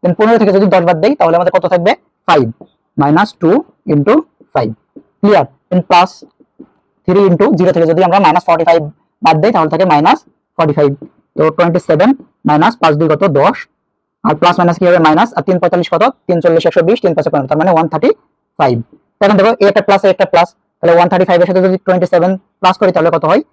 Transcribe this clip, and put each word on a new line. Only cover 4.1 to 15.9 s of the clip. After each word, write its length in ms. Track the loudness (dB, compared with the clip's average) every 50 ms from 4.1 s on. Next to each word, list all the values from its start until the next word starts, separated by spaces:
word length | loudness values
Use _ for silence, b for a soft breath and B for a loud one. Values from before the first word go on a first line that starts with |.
| 0 0 -2 _ _ _ -20 _ _
ফাইভ। 180 | -6 -6 -6 -8 _ _ _ _
ক্লিয়ার? 500 | -20 _ _ _ _ 0 0 2 2 0 -2 _ _ _ _
Then 120 | -4 -4 -2
প্লাস 420 | _ 2 2 2 0 -4 -18 -20 _ _ _ _ _ _ _ -20 _ _ _ _ _ _ _ _ -2
থ্রি 120 | 0 2
ইন্টু 340 | 2 2 2 2 0 0 0
জিরো 180 | 0 0 0 0
থেকে 140 | 0 0
যদি 180 | 0 0 0 0
আমরা 140 | 2 2 2
মাইনাস 260 | 2 2 0 0 0
ফর্টি 200 | -2 -2 0 2
ফাইভ 180 | 0 0 0 0 -4 -14 _ _ _ _ _ 0
বাদ 180 | 0 0 2
দেই, 120 | 2 0 0
তাহলে 180 | 0 -2 -2
থাকে 140 | 0 -2 0
মাইনাস 400 | 0 0 2 2 0 0 0 _ _ _ _ _ _ _
ফর্টি 160 | -2 -2 -2 0
ফাইভ। 220 | 0 0 0 -2 -6 -12 -20 _ _ _ _ _
তো 140 | -2 -2 -2
টোয়েন্টি 280 | 0 0 -2 0 0 -4
সেভেন 360 | -2 -2 0 0 2 0 0 -2 -6 _ _ _ _
মাইনাস 300 | -2 0 2 2 0 0
পাঁচ 180 | 0 -2 -2 0
দুই 140 | 0 0 -2
কত? 160 | 0 0 -2
দশ। 440 | -2 0 2 0 0 0 -4 -12 _ _ _ _ _ _ _ _ _ _ _ _
আর 120 | -4 -2
প্লাস 240 | 0 0 0 0 2
মাইনাস 200 | 0 0 0 0
কি 60 | 0
হবে? 120 | 2 2 2
মাইনাস, 360 | 2 2 2 2 0 -2 -2
আর 80 | -8 -4
তিন 160 | -2 -2 -2
পঁয়তাল্লিশ 300 | -2 -2 -2 -2 -4 -2